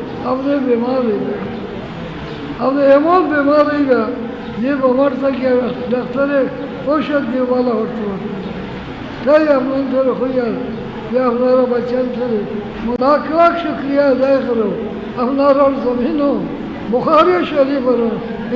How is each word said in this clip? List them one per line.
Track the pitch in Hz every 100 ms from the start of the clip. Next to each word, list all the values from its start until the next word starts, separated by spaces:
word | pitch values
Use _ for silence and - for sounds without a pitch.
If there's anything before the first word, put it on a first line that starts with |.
| - - 240
أولاد | 262 277 285 247
بيمار | 233 247 262
أيوه. | 233 202 190 202 196 - - - - - - - - - - -
أولاد | 247 277 277 277
إمام | 311 370 302
بيمار | 294 277 302 294
أيوه. | 294 277 233 220 - 226 180 - -
یہ | 247
بیمار | 285 262 247 277 254
تھا | 269
کہ | 247 262 247 233 - 208
ڈاکٹر | 247 202 262 277
ہے، | 277 247 - - -
وہ | - 302 254
شاید | 285 240
دیوالا | 254 247 254 247
ہوتا | 220 226 220
ہے۔ | 208 190 208 196 190 - - - - - - -
کیا | 233 302 311 269
ہم | 262
ان | 269 262
سے | 254
رکھو | 262 196 262
یار؟ | 254 233 185 - - - - -
یہ | 240
ہمارا | 254 233 254 254 233
بچہ | 240 -
ہے۔ | 254 233 214 247 214 180 - - -
ملاک | 226 247 262 294 269
لاکھ | 320 339 339
شکریہ | 311 269 277 277
ادا | 285 247 269 269 226
کرو۔ | 233 208 165 196 - 226 226
ہمارا | 247 277 285 269 277 254
زمین | 240 247 254 311
ہو۔ | 285 226 170 - - - -
বুখারী | 233 254 311 349 359 311
শরীফ | 285 269 285 247
হলো | 233 226 208 - 220 220